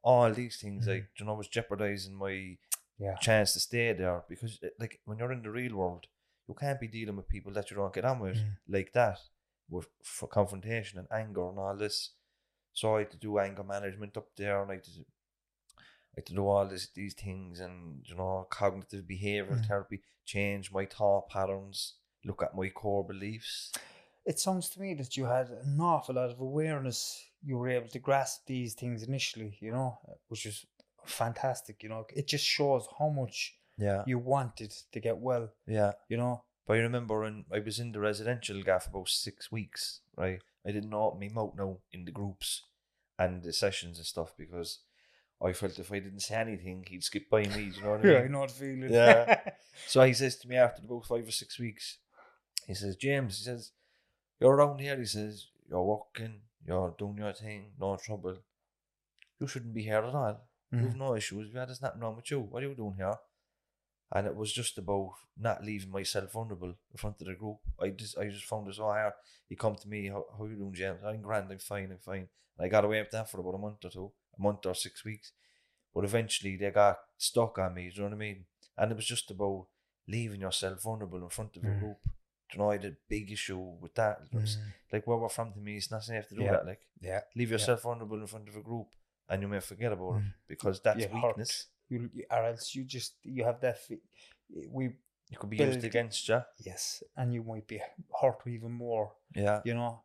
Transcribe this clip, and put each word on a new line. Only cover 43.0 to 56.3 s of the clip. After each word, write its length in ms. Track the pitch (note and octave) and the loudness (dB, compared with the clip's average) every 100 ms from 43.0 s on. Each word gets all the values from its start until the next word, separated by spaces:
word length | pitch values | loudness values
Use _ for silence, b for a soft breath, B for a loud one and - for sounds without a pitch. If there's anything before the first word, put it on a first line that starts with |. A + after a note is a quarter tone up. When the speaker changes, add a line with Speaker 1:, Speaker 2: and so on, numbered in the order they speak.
| _ - | _ 0
Speaker 1:
and 240 | F2+ F2+ | 0 0
the 120 | E2+ | -4
sessions 440 | - G2+ - F2 E2+ | 0 0 0 -8 -10
and 80 | |
stuff 300 | D#2+ - D#2+ - | -8 -6 -6 -8
because 420 | D#2+ F2 E2 - b b b b b _ | -10 -8 -8 -10 b b b b b _
I 120 | F#2 | 0
felt 260 | F2+ G2 F#2 | 0 -4 -4
if 120 | F2+ | -6
I 80 | G2+ | -6
didn't 200 | F#2+ G2 | -6 -8
say 160 | - | -4
anything, 480 | A2 A2+ G2 F#2 F#2 F#2 | -2 -2 -4 -6 -8 -10
he'd 160 | F2+ | -6
skip 260 | - G2+ - | -4 -4 4
by 140 | A2 G#2 | 4 4
me, 160 | G#2 G2+ | 0 -4
you 60 | F2 | -4
know 100 | G#2 | 0
what 140 | G#2+ | 8
I 20 | - | 10
Speaker 2:
<laughs> 40 | |
Yeah, 20 | C#3 | 10
Speaker 1:
mean? 60 | |
Speaker 2:
I 20 | B2+ | 8
know 180 | C#3 | 0
the 80 | C3+ | -2
feeling. 380 | B2+ C#3 C3 C3 | -4 -6 -4 6
Speaker 1:
Yeah. 580 | A#2 A#2+ A#2 A#2+ - - - | 12 12 12 10 6 4 -12
Speaker 2:
<laughs> 240 | - - - | -20 -16 4
Speaker 1:
So 160 | C3 | 10
he 100 | C3 | 10
says 220 | A#2+ C3+ - | 10 0 -2
to 80 | B2 | 0
me 80 | B2+ | 6
after 260 | A#2+ - | 6 6
about 220 | A2+ A#2+ | -8 -8
five 200 | A2+ A#2 | -2 -2
or 60 | A2 | -2
six 260 | - - - | -6 -6 -6
weeks, 420 | A#2 G2+ - - _ B B B _ - - | -6 -6 -12 -12 _ B B B _ -10 -6
he 60 | |
says, 240 | F#2+ G2+ F#2 | -4 -4 -2
"James," 400 | C3+ C#3+ A#2+ F#2+ | 0 2 0 -4
he 80 | |
says, 260 | A#2 A#2+ G#2 _ _ _ _ _ _ _ | -6 -8 -10 _ _ _ _ _ _ _
"you're 160 | B2+ | 8
around 260 | C#3 C#3+ C#3 | 10 6 4
here," 160 | C#3+ C3+ | -4 -2
he 60 | |
says, 420 | A2 G#2 G#2+ G#2 - _ _ | -2 -4 -4 -8 -18 _ _
"you're 120 | F2+ | 0
working, 560 | F#2 G#2+ - - A2+ | 2 0 -6 -10 -10